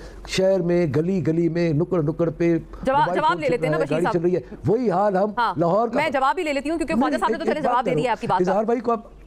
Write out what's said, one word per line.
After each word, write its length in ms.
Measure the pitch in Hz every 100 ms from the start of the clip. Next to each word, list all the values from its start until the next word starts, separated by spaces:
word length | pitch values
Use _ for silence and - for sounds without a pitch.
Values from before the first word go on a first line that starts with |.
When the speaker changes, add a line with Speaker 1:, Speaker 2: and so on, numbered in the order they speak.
| - - -
Speaker 1:
शहर 320 | - 190 190
में, 340 | 170 175 170 131
गली 260 | 170 196
गली 280 | 143 165 170
में, 240 | 170 170
नुक्कड़ 280 | 147 175 180
नुक्कड़ 280 | 147 156 165
पे 300 | 160 170 165
Speaker 2:
जवाब, 400 | - - - 277
Speaker 1:
मोबाइल 200 | 294 -
Speaker 2:
जवाब 120 | 311
Speaker 1:
फोन 100 | 339
Speaker 2:
ले 60 | 302
Speaker 1:
चल 40 |
Speaker 2:
लेते 160 | 160 -
हैं 40 |
ना 60 | 156
Speaker 1:
रहा 0 |
है, 80 | 156
Speaker 2:
बशीर 40 |
Speaker 1:
गाड़ी 140 | 156
Speaker 2:
साहब। 100 | 185
Speaker 1:
चल 60 | 180
रही 140 | 175
है, 100 | 180 - 214 -
वही 240 | 226 233
हाल 260 | 175 208 185
हम 200 | 208 208
Speaker 2:
हाँ, 160 | 226 175
Speaker 1:
लाहौर 320 | 170 196 233
का 60 | 240
Speaker 2:
मैं 160 | 311
जवाब 260 | 262 269 285
ही 60 |
ले 100 | 302
लेती 160 | 277 277
हूँ, 80 | 330
क्योंकि 160 | 302
Speaker 1:
नहीं, 80 | 320
Speaker 2:
ख्वाजा 160 | 277 294
साहब 140 | 320
ने 40 | 330
Speaker 1:
एक, 60 |
Speaker 2:
तो 40 | 320
पहले 140 | 302
Speaker 1:
एक 40 |
Speaker 2:
जवाब 120 | 262 247
Speaker 1:
बात 100 | 240
Speaker 2:
दे 60 |
दिया 120 | -
Speaker 1:
करो। 80 | 247
Speaker 2:
आपकी 160 | 220 214
बात 140 | 180
Speaker 1:
इजहार 160 | 180 190
Speaker 2:
का। 60 |
Speaker 1:
भाई 160 | 226 240
को 120 | 233
आप, 200 | 226 - -